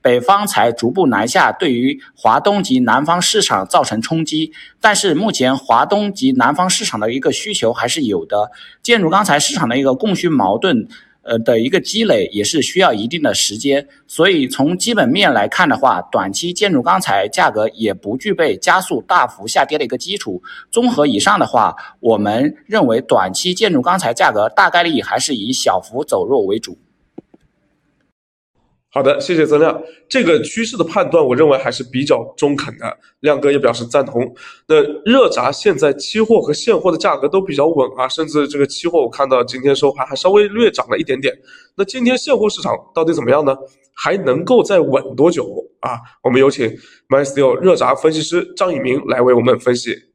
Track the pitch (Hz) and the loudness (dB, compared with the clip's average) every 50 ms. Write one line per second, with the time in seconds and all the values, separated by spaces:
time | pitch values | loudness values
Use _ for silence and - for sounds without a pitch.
0 | - 127 123 123 120 - 196 202 208 202 - 107 107 120 117 - - 120 120 190 | 2 2 2 2 4 2 2 2 0 -2 0 0 0 0 0 -2 -4 -2 0 2
1 | 175 135 113 98 110 127 - 190 151 117 104 - 185 151 123 120 127 135 143 135 | 2 2 2 0 -2 0 2 2 2 2 0 -2 -2 -2 0 0 0 -2 -2 -4
2 | - - _ _ - 110 120 147 135 202 202 202 190 - 131 127 123 113 110 131 | -12 -20 _ _ 2 2 2 4 2 2 0 0 0 0 0 2 2 2 2 2
3 | 147 165 170 175 170 - - 214 - - 120 98 95 - - 170 131 - - 110 | 2 0 0 0 0 0 0 0 0 0 0 -2 -2 0 0 0 2 0 -4 -6
4 | 113 - 160 160 160 - 151 156 160 156 - - - - _ _ - 214 208 190 | -4 -4 -2 -4 -2 -2 -4 -4 -4 -6 -8 -20 -20 -20 _ _ 0 0 2 2
5 | - 190 151 156 208 214 - - 127 127 131 135 - - 113 120 143 160 202 208 | 0 0 0 2 0 -2 0 0 0 0 0 -2 0 2 2 2 4 2 0 0
6 | 208 202 190 - 131 135 131 123 117 131 147 165 180 185 180 - 214 - - - | 0 -2 -4 -2 0 0 2 2 2 2 2 0 0 0 -2 -2 -4 -6 -6 -4
7 | 104 113 123 139 127 - 123 - - 214 202 - - 113 117 - 113 123 - 160 | -4 -4 -4 -2 -2 -2 -4 -2 -8 -8 -6 -2 -2 -2 -2 -2 -4 -4 -2 -2
8 | 139 107 98 87 80 - 104 104 104 107 - - - - _ _ _ - 240 220 | -2 -2 -2 -4 -4 -4 -2 -4 -4 -4 -8 -20 -20 -20 _ _ _ 0 2 2
9 | 180 160 185 202 208 - 143 147 - - - 208 147 117 120 135 135 135 127 131 | 2 2 2 0 2 2 0 0 0 -2 -2 -2 -2 -2 0 0 0 0 0 0
10 | 214 214 185 - - 170 160 123 98 92 101 - - 185 147 113 101 - - - | 0 -2 -2 0 0 0 0 2 2 0 0 0 0 0 0 0 -2 -6 -16 -20
11 | _ _ _ _ _ - 117 113 113 - 120 113 113 135 - 175 - - - 220 | _ _ _ _ _ -4 -4 0 2 2 2 2 0 0 -2 -2 -2 -4 -4 -2
12 | 226 202 135 107 90 - 104 104 107 - - 151 120 - - 180 190 160 120 98 | 0 2 2 2 0 -2 -4 -4 -4 -2 -2 -2 -2 -2 0 2 2 2 0 -2
13 | 107 120 170 170 147 120 95 - - - 104 110 113 139 139 139 139 _ _ _ | -4 -6 -4 -2 -2 -2 0 -2 -4 -4 -6 -4 -2 0 0 0 -2 _ _ _
14 | _ _ - - 165 196 190 156 131 - - - 135 156 180 180 - 226 240 208 | _ _ 0 2 2 2 4 2 -2 -2 -2 -2 0 0 0 -2 -2 -2 0 0
15 | 135 117 147 196 202 160 127 107 101 104 - - 180 151 117 - 135 127 101 90 | 2 2 2 2 2 2 2 0 0 -2 0 0 2 2 2 2 2 2 2 0
16 | 90 - - 110 95 98 98 - 165 175 175 - 208 196 170 131 117 170 185 190 | -4 -2 -2 -2 -2 -2 -6 -6 -6 -6 -2 -2 0 0 2 0 2 2 0 0
17 | 185 - 98 101 - 107 - 185 170 143 98 107 107 113 - - 113 104 95 92 | 0 0 0 0 0 -2 0 0 0 0 0 0 -2 -2 -4 -4 -4 -4 -4 -4
18 | - 98 117 131 - 208 185 175 165 135 95 90 - 185 170 185 180 - 170 120 | -8 -8 -8 -6 -4 -4 0 0 0 0 0 -2 0 0 0 0 0 -2 -6 -6
19 | - - 185 175 131 120 - - 98 113 - - 139 139 151 151 139 113 127 117 | -2 0 0 0 0 0 -4 -12 -12 -4 0 0 0 0 -2 -4 -4 -4 -6 -8
20 | - 175 202 - - 107 92 90 _ - - - - _ - 233 247 247 - 147 | -8 -8 -10 -8 -8 -8 -10 -10 _ -16 -20 -20 -16 _ -2 0 0 0 2 2
21 | 147 143 110 101 - 196 208 190 139 - - 123 107 87 - - - - - _ | 2 2 2 0 2 2 2 2 0 0 2 2 2 2 -2 -6 -18 -20 -18 _
22 | - 113 110 101 104 104 - 117 135 302 - - _ - 202 214 165 120 113 123 | 0 0 2 2 0 0 0 0 0 -2 -4 -6 _ -4 0 0 2 2 0 -2
23 | 135 - 139 107 95 95 95 - - 180 180 185 220 202 170 131 127 175 185 190 | 0 2 2 2 2 0 -4 -4 -4 -4 -2 0 0 0 0 0 0 0 -2 0
24 | 175 117 120 - 185 147 110 104 104 120 - - 196 170 175 175 175 170 156 120 | -2 -4 0 2 0 2 2 2 0 0 2 2 2 4 4 2 0 2 -2 -4
25 | - - 104 120 - - 139 110 98 117 131 - - 120 95 92 - - 113 131 | -4 -4 -4 -4 -4 -4 -6 -6 -6 -6 -6 -2 -2 -2 -2 -2 -4 -6 -8 -8
26 | 156 - 127 98 87 107 139 127 101 95 101 107 - 95 82 _ _ _ _ _ | -4 -2 -2 -2 0 0 0 0 0 0 -2 -4 -6 -12 -18 _ _ _ _ _
27 | _ _ _ - _ _ - _ _ _ _ _ _ _ _ _ _ _ _ _ | _ _ _ -20 _ _ -20 _ _ _ _ _ _ _ _ _ _ _ _ _
28 | _ _ _ _ _ _ _ _ _ _ _ _ _ _ _ _ _ _ _ 143 | _ _ _ _ _ _ _ _ _ _ _ _ _ _ _ _ _ _ _ 0
29 | 131 135 143 143 - - 180 160 151 131 147 147 160 156 - - - - - _ | 2 2 2 0 -2 -2 2 2 2 4 4 4 4 2 0 -4 -10 -16 -20 _
30 | _ _ - 262 247 165 160 143 - - - 220 233 220 262 208 165 - - 208 | _ _ -2 0 2 2 2 2 0 -4 -6 -6 -6 -6 -2 -4 -4 -2 0 -2
31 | 180 135 156 170 151 131 123 127 160 147 135 131 - 127 120 - 127 120 120 127 | 0 2 2 2 2 2 4 4 4 4 4 2 0 -4 -6 -6 -10 -6 -4 -4
32 | 143 147 139 117 113 - - - 151 143 147 143 - 131 113 - 117 113 - _ | 0 0 0 0 0 -8 -4 -2 -2 0 0 -2 -6 -10 -12 -10 -10 -10 -10 _
33 | _ _ _ _ - 151 147 135 135 143 143 139 139 120 113 - 120 117 - 143 | _ _ _ _ 0 0 0 2 2 2 2 4 2 0 0 0 -8 0 0 0
34 | 135 - - 120 120 - - - - - - _ _ - 156 151 143 147 147 - | 0 0 -2 -4 -4 -4 -8 -18 -20 -20 -20 _ _ 2 4 4 4 2 -4 -4
35 | - 208 247 269 233 170 - 120 120 131 143 - - 214 170 135 156 143 135 - | 0 2 4 4 4 4 2 0 -2 -2 -2 0 0 0 2 2 2 0 0 -2
36 | - - - 214 220 214 233 185 143 143 151 - - 233 208 160 170 185 165 156 | -8 -6 -2 -2 2 4 4 2 2 0 -4 -2 0 0 0 2 2 0 0 0
37 | - 196 151 139 135 139 - 196 190 190 143 135 143 160 170 143 127 120 - 123 | -2 -2 -2 0 -2 0 0 0 -2 -2 -2 0 0 2 2 0 0 -2 -2 -4
38 | 127 131 - 165 160 151 - 151 143 143 151 143 143 139 - - - 170 165 160 | -4 -4 -2 -6 -6 -2 0 -2 -2 -2 0 -2 -2 -2 -4 -6 -6 0 0 0
39 | 131 117 - - 139 131 131 123 120 113 123 131 127 139 139 131 147 139 131 135 | 0 0 -2 -4 0 2 2 0 0 -2 -6 -2 0 0 2 2 2 0 0 -2
40 | 131 - 139 - - 185 196 208 208 202 202 220 240 196 - - 120 - 113 - | -6 -6 -6 -2 0 4 4 4 4 2 2 2 2 2 2 -2 -4 -4 -4 -4
41 | - - 127 127 - 123 - _ _ _ - - _ _ _ - 196 196 - 262 | -2 -4 -4 -2 -2 -6 -6 _ _ _ -20 -20 _ _ _ -6 -6 -4 -2 0
42 | 240 247 254 240 - 302 269 202 214 208 - - - 127 110 - - _ _ 165 | 0 2 2 0 0 0 0 2 2 -2 -2 -4 -4 -4 -4 -4 -6 _ _ -2
43 | 165 160 165 135 117 117 135 147 151 139 135 131 - - _ _ _ _ _ - | 0 0 0 0 0 2 2 2 2 0 -2 -2 -8 -20 _ _ _ _ _ -6
44 | - 147 180 202 175 - 127 - - - 254 226 - - 202 180 151 135 127 123 | -2 -2 -2 0 0 -2 -2 -2 0 2 2 2 4 4 2 2 2 2 0 -2
45 | - - 117 120 143 175 175 147 104 95 92 - - - _ _ - 123 123 117 | -2 -4 -2 2 2 2 2 0 -6 -6 -8 -12 -12 -12 _ _ -8 -8 -8 -10
46 | - - _ _ - 131 123 131 135 143 - - 120 110 - - - - - _ | -14 -20 _ _ -2 2 4 4 4 4 2 0 -4 -4 -4 -8 -20 -20 -20 _
47 | _ _ 135 139 143 139 - 143 139 131 - - 175 185 170 - 131 123 135 - | _ _ 0 0 0 0 0 2 2 2 2 2 4 2 4 4 2 0 0 2
48 | - 160 156 156 151 - 170 180 190 - - - 202 180 165 131 131 127 127 147 | 2 0 2 0 -4 -2 -2 -4 -4 -4 -4 -4 -2 -2 -2 -4 -2 -2 -2 -2
49 | - - - 127 123 127 123 120 117 127 120 - - 123 127 120 - 117 101 - | -2 -2 0 2 4 4 4 4 4 2 0 2 2 -2 -2 -2 -4 -8 -10 -10
50 | _ _ | _ _